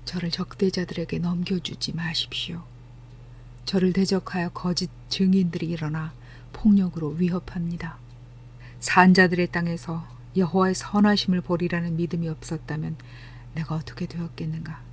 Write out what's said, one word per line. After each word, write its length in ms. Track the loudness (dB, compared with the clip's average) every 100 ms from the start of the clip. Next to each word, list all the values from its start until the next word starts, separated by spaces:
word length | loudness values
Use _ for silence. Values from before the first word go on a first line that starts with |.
저를 280 | -6 -6 -4
적대자들에게 880 | -4 -6 0 0 0 -4 -6 -4 -2
넘겨주지 720 | -2 -2 -2 -4 -4 -8 -6
마십시오. 720 | -4 -4 -4 -6 -6 -8 -10 -12 -20 -20 -20 -20 -20 -20 -20 -20 -14 -2
저를 280 | 2 4
대적하여 560 | 4 2 0 -2 -4 -4
거짓 400 | -2 -2 -2 -4 -8 -10
증인들이 600 | 2 4 6 4 0 -4
일어나 420 | -2 -2 -4 -6 -10 -18 -18 -16
폭력으로 560 | 0 6 6 4 0 -4
위협합니다. 920 | 0 0 0 -4 -6 -6 -4 -8 -12 -18 -20 -20 -20 -20 -20 -18 -6
산자들의 720 | 0 8 10 10 8 4 0
땅에서 560 | 0 -2 -4 -6 -8 -8 -16 -6 0
여호와의 380 | 2 4 4
선하심을 680 | 2 0 4 6 4 2 0
보리라는 560 | 0 -2 0 -2 -2 -2
믿음이 300 | -2 -2 -4
없었다면 680 | -6 -6 -8 -6 -6 -4 -6 -10 -18 -18 -18 -12
내가 220 | -8 -4 -4
어떻게 320 | -6 -8 -8
되었겠는가? 760 | -6 -8 -6 -6 -6 -8 -10 -14